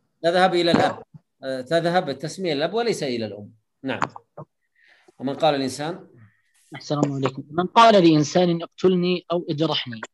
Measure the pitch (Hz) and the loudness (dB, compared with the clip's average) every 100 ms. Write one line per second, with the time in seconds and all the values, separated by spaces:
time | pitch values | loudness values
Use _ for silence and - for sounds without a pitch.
0 | _ _ 165 180 185 175 170 - - - | _ _ -2 2 2 2 2 2 0 -2
1 | - - _ _ 135 131 127 165 165 180 | -14 -20 _ _ -10 -10 -2 0 2 0
2 | 147 131 156 190 180 139 165 220 233 151 | -2 -6 -10 -6 -4 -2 -2 -2 -2 -2
3 | 147 120 107 101 104 _ _ _ 135 107 | -4 -4 -6 -10 -18 _ _ _ -8 -6
4 | - - _ - - _ _ _ _ _ | -6 -8 _ -20 -20 _ _ _ _ _
5 | _ _ 127 135 160 139 131 131 151 190 | _ _ -10 -2 0 0 -4 -6 -8 -10
6 | - 120 107 _ _ _ _ 147 - 147 | -16 -20 -20 _ _ _ _ -20 -6 -2
7 | 147 135 131 - - 156 180 233 226 208 | 0 0 -4 -6 -6 -4 2 6 8 8
8 | 170 151 143 180 180 170 165 - 185 180 | 6 6 2 2 0 0 -6 -2 0 2
9 | 180 180 - 175 165 147 156 147 127 113 | 0 -4 -4 -6 -4 -4 -2 -4 -8 -14
10 | - | -14